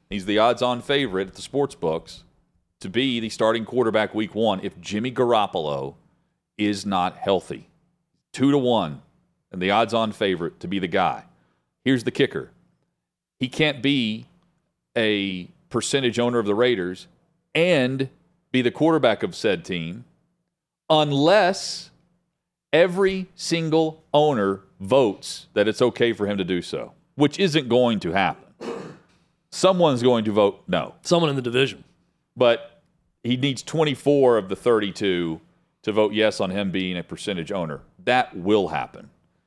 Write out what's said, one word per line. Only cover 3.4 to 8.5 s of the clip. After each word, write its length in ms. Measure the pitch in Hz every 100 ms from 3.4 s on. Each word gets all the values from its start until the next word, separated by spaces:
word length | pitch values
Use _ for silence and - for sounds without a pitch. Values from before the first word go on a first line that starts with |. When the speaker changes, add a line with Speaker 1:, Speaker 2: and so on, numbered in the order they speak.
| 110 113
Speaker 1:
quarterback 500 | 110 120 113 107 104
week 220 | 107 107 104
one 240 | 110 95
if 200 | 95 92
Jimmy 300 | 85 104 123
Garoppolo 840 | 127 123 113 101 92 76 69 69 69 _ _ _ _ _ -
is 280 | 104 101 101
not 300 | 95 90 -
healthy. 540 | - 95 - - - _ _ _ _ _ _
Two 180 | - 135